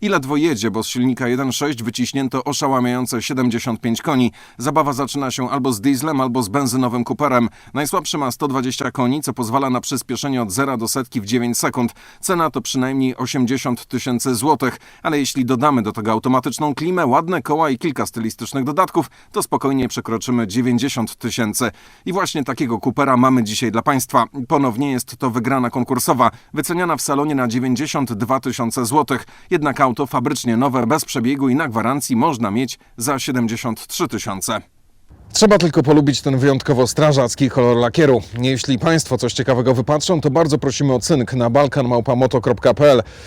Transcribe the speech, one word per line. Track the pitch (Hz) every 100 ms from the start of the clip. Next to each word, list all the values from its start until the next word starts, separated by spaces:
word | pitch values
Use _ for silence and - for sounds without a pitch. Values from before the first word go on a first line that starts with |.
i | 208
ledwo | 180 131 147
jedzie, | 165 117 110
bo | 104
z | 107
silnika | 123 127 117 120
jeden | 123 135
sześć | - 147 127
wyciśnięto | 117 123 120 139 131 135
oszałamiające | 147 139 147 131 123 123 123 120
siedemdziesiąt | - 131 123 113 131 110
pięć | 120 113
koni. | - 135 120 - - -
Zabawa | 127 147 147
zaczyna | 131 135 143 135
się | 127 127
albo | 139 131
z | 107
dieslem, | 127 135 151 143
albo | 127 123
z | 101
benzynowym | 127 131 127 123 123
kuperem. | 117 120 143 123 113 - -
Najsłabszy | 135 147 190 160 160
ma | 135
sto | - 147
dwadzieścia | 131 123 - 123
koni, | 127 123 147
co | 139
pozwala | 123 113 135 139
na | 123
przyspieszenie | - 127 - 117 143 131
od | 110
zera | 98 139
do | 123 113
setki | 139 123 127
w | 101
dziewięć | 123 120 117
sekund. | 156 135 120 - - -
Cena | - 180 160
to | 139
przynajmniej | - 135 127 135 131 120
osiemdziesiąt | 127 143 120 131 135 117 -
tysięcy | 127 - 120 135 120
złotych, | 139 151 127 - - -
ale | 160 147
jeśli | 131 139 123
dodamy | 123 147 131
do | 104
tego | 110 110
automatyczną | 110 127 127 139 120 151 135
klimę, | 160 180 143
ładne | 135 165 175
koła | 123 151 156
i | 127
kilka | 170 123 104
stylistycznych | 117 110 - 113 139
dodatków, | 131 151 - - 139 _ _
to | 214
spokojnie | - 135 139 135 120
przekroczymy | - - 113 - 123 107
dziewięćdziesiąt | 110 123 120 135 127 110 -
tysięcy. | 120 - 110 107 117 - - - -
I |
właśnie | 185 180 156
takiego | 135 127 135 113
Coopera | 131 147 139 127
mamy | 131 127
dzisiaj | 104 110 117
dla | 113
Państwa. | 151 135 - 127 117 139 120
Ponownie | 156 135 110 143
jest | 127 - -
to | 131
wygrana | 120 117 135 120
konkursowa, | 131 120 123 - 135 113 - _
wyceniana | 147 147 175 180 147
w |
salonie | - 139 151 143
na | 123
dziewięćdziesiąt | 123 127 123 147 156 131
dwa | 104 113 131
tysiące | 127 117 117 131 113
złotych. | 151 135 131 - - -
Jednak | 175 147 131
auto | 135 117 135
fabrycznie | 135 127 139 123 113
nowe, | 135 123 113
bez | 156 -
przebiegu | 139 120 139 135
i | 131
na | 156
gwarancji | 110 110 143 - 117
można | 156 123 113
mieć | 107 127 - _ -
za | 117 151
siedemdziesiąt | - 127 117 117 123 107 -
trzy | - 165
tysiące. | 107 113 95 - 107 - _ _ _ - - -
Trzeba | - 214 196
tylko | 170 156
polubić | 139 151 143 131
ten | 143 135
wyjątkowo | 139 135 - 127 123
strażacki | - 151 135 120 - 135
kolor | - 120 120
lakieru. | 120 170 147 120 - 117
Jeśli | 127 131 - 127
Państwo | 160 165 - 123
coś | 123
ciekawego | - 135 127 127
wypatrzą, | 123 120 151 - 170
to | 147
bardzo | 131 160 147
prosimy | 139 - 143
o | 127
cynk | - 151 113
na | 127 117
balkan | 135 143 147 123
małpa | 120 113 123
moto | 131 131
kropka | 131 110 131
p | 110 147
l. | 127 - -